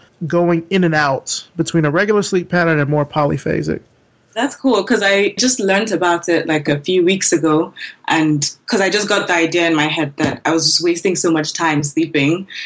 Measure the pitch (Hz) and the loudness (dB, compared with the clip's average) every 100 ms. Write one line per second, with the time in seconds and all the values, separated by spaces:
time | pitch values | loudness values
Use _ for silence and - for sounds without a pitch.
0 | _ _ 156 151 175 170 165 190 175 151 | _ _ -2 0 2 0 0 0 2 2
1 | 147 135 - - - - 151 165 156 160 | 0 -2 -6 -10 -8 -6 -2 0 2 0
2 | 202 208 - 185 170 180 165 156 143 147 | 2 0 0 -2 0 2 2 2 2 0
3 | 143 156 147 151 - - 156 - - _ | 0 0 0 -2 -2 -2 -2 -6 -8 _
4 | _ _ _ 220 262 - 269 240 - 240 | _ _ _ -4 -4 -2 0 0 2 0
5 | 196 196 202 - 247 247 190 196 226 175 | 2 2 0 0 -2 0 0 0 0 0
6 | 180 170 175 165 - 151 147 143 143 185 | 0 0 0 -2 0 -2 0 -2 0 2
7 | 175 190 - 165 160 156 180 - - - | 2 2 0 0 2 0 0 -8 -18 -10
8 | - 160 156 147 139 - - 208 190 202 | -2 0 2 0 -2 -8 -4 0 0 0
9 | 208 202 - 170 165 170 170 156 151 160 | 0 -2 0 0 0 2 2 2 0 -2
10 | 143 - 151 - 147 165 160 - 170 170 | -4 -2 -4 -2 -2 0 0 0 0 0
11 | 190 175 175 160 151 - 165 147 147 - | -2 -2 0 0 -2 -2 -2 0 -2 -4
12 | 160 147 139 175 190 - | -2 0 0 0 -4 -12